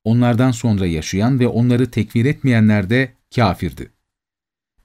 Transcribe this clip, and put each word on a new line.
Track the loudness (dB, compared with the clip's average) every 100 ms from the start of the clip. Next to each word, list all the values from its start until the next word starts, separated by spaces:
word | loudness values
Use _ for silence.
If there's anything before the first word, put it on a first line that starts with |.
Onlardan | -2 0 2 2 0
sonra | 0 -2 0 -2
yaşayan | -4 -4 -2 0 0
ve | 0
onları | 0 0 0 0
tekfir | -2 -2 -2 -2
etmeyenler | 0 0 4 4 2 0
de | -2 -2 _ _ 0
kafirdi. | 0 0 -6 -10 -16 _ _ _ _ _ _ _ _ _